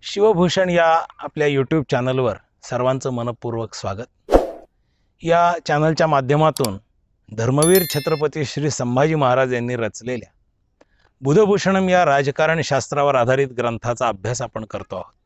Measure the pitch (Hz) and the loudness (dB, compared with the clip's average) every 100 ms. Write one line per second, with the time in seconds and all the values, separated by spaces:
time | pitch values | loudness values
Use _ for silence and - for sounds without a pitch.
0 | - - 208 190 175 190 185 175 165 165 | -10 0 2 4 2 2 0 2 4 2
1 | - - - - 147 139 131 160 147 131 | -2 -12 -12 -2 0 0 0 -2 0 -2
2 | 127 131 123 95 _ _ - 123 127 131 | -2 -2 -2 -4 _ _ -10 -4 -2 -2
3 | 135 123 120 117 120 117 113 - 101 98 | -4 -6 -6 -8 -8 -8 -8 -8 -10 -10
4 | 117 _ - - - - - _ _ _ | -12 _ 2 2 2 -10 -20 _ _ _
5 | _ _ 165 165 170 170 - 147 156 156 | _ _ 0 2 2 0 -2 0 2 2
6 | 165 143 127 147 156 147 127 98 _ _ | 2 2 2 2 2 2 -4 -4 _ _
7 | _ _ _ 107 113 139 156 190 170 156 | _ _ _ -6 -2 2 4 4 2 -4
8 | 143 156 151 156 139 - 147 - 123 123 | -2 -2 -2 -4 -6 -4 -4 -4 -2 0
9 | 151 160 135 127 131 123 120 123 110 - | 0 2 0 2 0 -2 -4 -4 -6 -6
10 | 113 127 - _ _ _ _ _ _ _ | -10 -10 -10 _ _ _ _ _ _ _
11 | _ _ 131 156 214 202 185 190 190 180 | _ _ 2 4 4 2 2 0 2 4
12 | 170 139 143 135 156 165 139 139 - 143 | 4 2 2 0 0 0 0 -2 -2 0
13 | 143 135 120 131 139 120 120 117 120 117 | 2 2 2 2 0 -2 -4 -4 -6 -2
14 | 127 101 101 120 120 - 110 101 95 92 | -2 -4 -6 -6 -8 -10 -10 -12 -10 -12
15 | 87 _ | -12 _